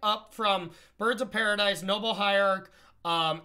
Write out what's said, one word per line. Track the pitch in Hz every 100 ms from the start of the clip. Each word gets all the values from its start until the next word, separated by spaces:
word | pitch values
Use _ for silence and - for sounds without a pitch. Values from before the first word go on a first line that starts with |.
up | 214 214 -
from | - 208 190 165 - - -
Birds | 220 233
of | 254
Paradise, | 214 214 208 202 170
Noble | 190 208 226
Hierarch, | 196 202 196 196 190 190 - - -
um, | 170 165 160 165